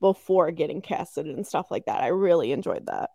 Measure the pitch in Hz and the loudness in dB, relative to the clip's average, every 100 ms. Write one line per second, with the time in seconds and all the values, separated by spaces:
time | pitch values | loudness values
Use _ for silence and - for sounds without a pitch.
0 | 190 190 - 185 165 165 151 165 - - | 2 2 2 4 4 2 -4 -4 -6 -6
1 | 170 - 151 143 202 - - - - - | -4 -8 -8 -8 -4 -4 -4 -6 -4 -2
2 | 127 185 196 170 120 143 - - - - | 0 2 4 4 2 -2 -2 -4 -4 -6
3 | - | -6